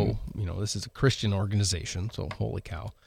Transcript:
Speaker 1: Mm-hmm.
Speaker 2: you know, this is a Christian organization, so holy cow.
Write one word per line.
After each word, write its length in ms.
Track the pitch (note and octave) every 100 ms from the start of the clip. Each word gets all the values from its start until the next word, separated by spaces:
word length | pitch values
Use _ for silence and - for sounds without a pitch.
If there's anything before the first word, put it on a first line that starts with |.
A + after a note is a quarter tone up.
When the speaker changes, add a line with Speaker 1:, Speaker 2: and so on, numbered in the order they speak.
| G#2+ A2 -
Speaker 1:
Mm-hmm. 80 | -
Speaker 2:
you 60 | F#2+
know, 140 | F2+
this 160 | G#2 G#2
is 100 | -
a 40 |
Christian 420 | - C3+ - G#2+
organization, 760 | G2 G2+ G#2 G2 F2+ - F#2+ G2+
so 180 | - D#2 -
holy 220 | G#2+ F#2+
cow. 320 | - D#2+ - -